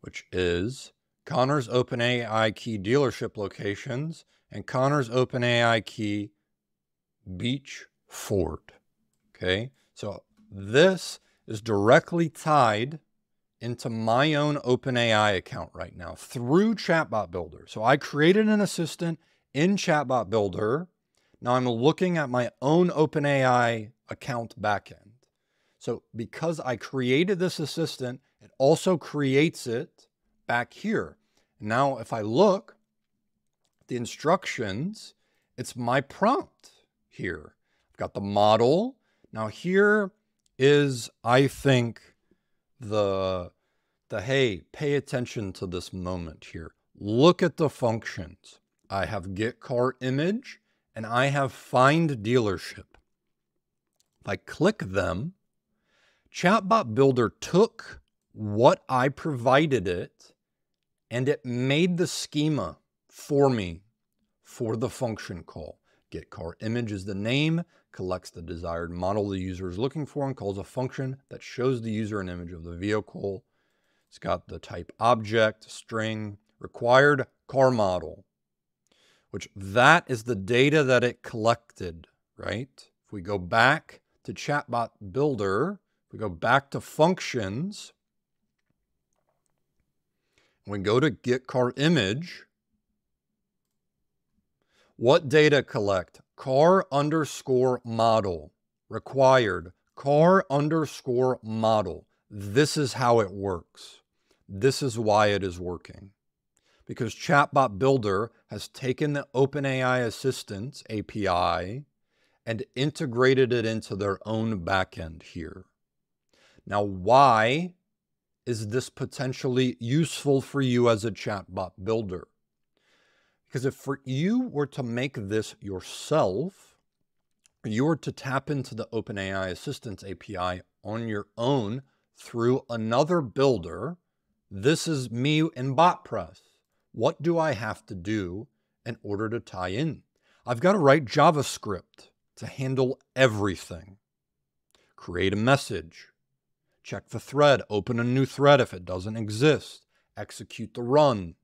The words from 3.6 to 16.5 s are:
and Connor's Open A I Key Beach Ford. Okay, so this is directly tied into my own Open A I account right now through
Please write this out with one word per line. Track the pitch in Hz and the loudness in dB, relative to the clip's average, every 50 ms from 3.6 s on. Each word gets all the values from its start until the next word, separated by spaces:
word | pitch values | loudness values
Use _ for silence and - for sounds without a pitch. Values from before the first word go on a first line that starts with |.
| - 101 101 - - 139 123 123 151 160 165 - - _ _ _ _ _ | -6 -6 -6 -6 -8 -8 -8 -6 -6 -8 -10 -12 -18 _ _ _ _ _
and | - 107 98 | -16 -14 -14
Connor's | - - 131 131 139 147 147 131 113 | -6 -2 0 2 2 2 0 -2 0
Open | 117 127 127 123 - 127 120 | 0 0 0 0 0 -2 0
A | 120 120 120 120 | 2 2 4 4
I | 117 113 113 | 4 2 2
Key | - - - - 107 104 104 104 104 104 _ _ _ _ _ _ _ _ _ _ _ _ _ _ _ _ _ _ _ 98 92 90 | 0 -6 -10 -8 -6 -4 -4 -4 -6 -8 _ _ _ _ _ _ _ _ _ _ _ _ _ _ _ _ _ _ _ -16 -12 -6
Beach | 101 120 127 139 135 - - - - _ _ _ _ _ | -4 -4 -4 -4 _ -14 -18 -18 -18 _ _ _ _ _
Ford. | - - - - 113 98 85 78 78 - _ - _ _ _ _ _ _ _ _ _ _ _ _ _ | -18 -16 -6 -2 0 0 0 0 -4 -10 _ -18 _ _ _ _ _ _ _ _ _ _ _ _ _
Okay, | - - 90 92 101 117 135 _ _ _ _ _ | -8 -2 -2 0 0 -2 -6 _ _ _ _ _
so | - - 104 95 - _ _ _ _ _ _ | -12 -10 -10 -10 -12 _ _ _ _ _ _
this | - 98 98 98 110 135 165 190 190 175 - - - - _ _ _ _ _ - | -16 -14 -12 0 4 6 6 6 4 0 -6 -12 -14 -16 _ _ _ _ _ -12
is | 113 107 | -12 -10
directly | 107 113 110 101 101 107 127 160 - - - 170 170 156 | -4 -2 0 0 4 6 6 4 4 2 -2 -2 -2 -2
tied | - - - 160 151 147 131 113 107 104 117 139 160 156 _ _ _ _ _ _ _ _ _ _ _ _ | -4 -8 -2 2 4 4 6 4 4 0 -2 -6 -8 -14 _ _ _ _ _ _ _ _ _ _ _ _
into | - 117 120 - - - | -10 -10 -8 -8 -8 -8
my | 113 113 110 113 113 123 139 156 156 | -6 -4 0 0 2 2 2 2 2
own | 143 147 147 147 143 - | 0 0 0 -2 -2 0
Open | 120 127 123 - 139 127 123 | 0 0 0 2 -2 0 0
A | 117 117 110 | 2 4 4
I | 107 107 104 | 4 4 2
account | 101 92 - - - 127 82 - _ | 2 0 -4 -6 -12 -12 -12 -12 _
right | 82 90 - - | -14 -14 -14 -14
now | - 85 82 85 | -14 -14 -14 -14
through | - - - - 127 120 123 | -16 -16 -12 -10 -8 -2 2